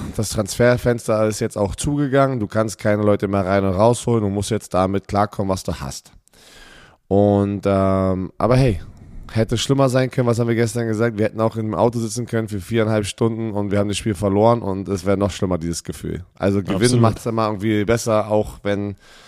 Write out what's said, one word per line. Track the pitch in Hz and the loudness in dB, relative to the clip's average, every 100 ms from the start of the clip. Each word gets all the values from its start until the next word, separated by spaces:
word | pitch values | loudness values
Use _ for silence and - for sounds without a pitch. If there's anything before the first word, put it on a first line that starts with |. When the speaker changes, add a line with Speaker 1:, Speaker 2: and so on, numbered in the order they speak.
| - - | -6 -6
Speaker 1:
das | 104 | -4
Transferfenster | - 98 - 120 123 123 117 - 110 110 | -4 -4 2 2 2 0 -2 0 0 0
ist | 107 | 0
jetzt | 113 107 | -4 -2
auch | 101 | -4
zugegangen. | - 151 143 143 135 135 127 | -2 -4 -2 0 2 2 0
Du | 101 | -2
kannst | 110 110 - | -2 -2 -2
keine | 107 104 | 0 2
Leute | 104 101 98 | 2 2 2
mehr | 98 | 0
rein | 92 98 | 2 2
und | 98 | 2
rausholen. | 92 113 123 - 117 | 2 2 2 0 0
Du | 104 | 0
musst | 101 98 | -2 -2
jetzt | 107 - | -4 -2
damit | 90 95 98 - | 0 0 -2 -2
klarkommen, | 101 104 - 98 | 0 0 -2 -4
was | 92 | -4
du | - | -4
hast. | 78 67 - - - _ _ - - - - - _ - | -8 -8 -12 -18 -20 _ _ -20 -20 -20 -20 -20 _ 0
Und, | 98 101 101 101 101 98 | 4 6 4 2 0 0
ähm, | 98 95 95 95 92 92 - | 2 2 2 0 -2 -4 -2
aber | 107 127 | 2 4
hey, | 131 90 - - - - - | 4 0 -8 -18 -18 -18 -6
hätte | 113 110 117 | -2 0 -2
schlimmer | - 135 135 | 0 2 2
sein | 127 127 | 2 0
können. | - 120 | 0 0
Was | 113 | 0
haben | 117 | 0
wir | |
gestern | 117 113 120 113 | 2 0 -2 -2
gesagt? | 107 117 104 | 0 0 0
Wir | 110 | -2
hätten | 110 | 0
auch | 113 113 | -2 -2
im | 110 | -2
Auto | 87 120 117 | 2 2 2
sitzen | 113 113 | -4 -6
können | 117 113 110 | -4 -4 -4
für | 104 | -6
viereinhalb | 87 113 110 107 | -2 0 2 0
Stunden | 98 - 113 113 113 | -2 0 -2 0 -4
und | 101 101 | -4 0
wir | 101 | 0
haben | 104 | 0
das | 98 | -2
Spiel | 113 | -2
verloren | 101 101 101 113 120 | 0 2 4 4 4
und | 98 95 90 | -2 -6 -4
es | 98 | -4
wäre | 92 98 | 0 0
noch | 98 | 0
schlimmer, | - 95 90 | -2 -2 -2
dieses | 82 85 | -4 -6
Gefühl. | - - 80 78 92 - | -8 -10 -8 -8 -10 -4
Also | 98 101 | 0 0
Gewinn | 90 - | -2 0
Speaker 2:
Absolut. | 123 123 | 2 4
Speaker 1:
macht's | 113 - 120 | 2 2 -4
immer | 113 110 | -2 -2
irgendwie | 104 110 104 | -2 0 0
besser, | 101 117 117 107 104 | 2 0 2 0 2
auch | 107 107 - | 0 -2 -6
wenn | 101 101 101 101 - - | -4 -4 -4 -10 -18 -20